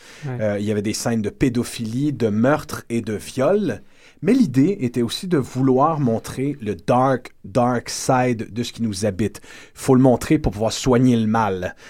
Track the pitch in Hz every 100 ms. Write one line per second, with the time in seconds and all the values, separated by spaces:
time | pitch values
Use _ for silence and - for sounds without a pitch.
0 | - - 143 123 107 101 104 104 104 101
1 | 127 117 101 - 139 117 117 - 110 120
2 | 147 120 113 107 123 147 - - - 117
3 | 110 101 - - 135 208 180 101 - -
4 | - _ 160 262 180 127 156 202 123 123
5 | 117 - 185 170 117 127 131 127 151 156
6 | 127 110 - - 139 143 107 95 - 123
7 | 135 123 - - 98 113 120 120 - -
8 | - 127 127 110 110 101 117 - 113 95
9 | 107 92 104 - - - - - - 127
10 | 135 117 - 156 139 98 110 - 131 120
11 | 127 117 107 113 104 92 90 - -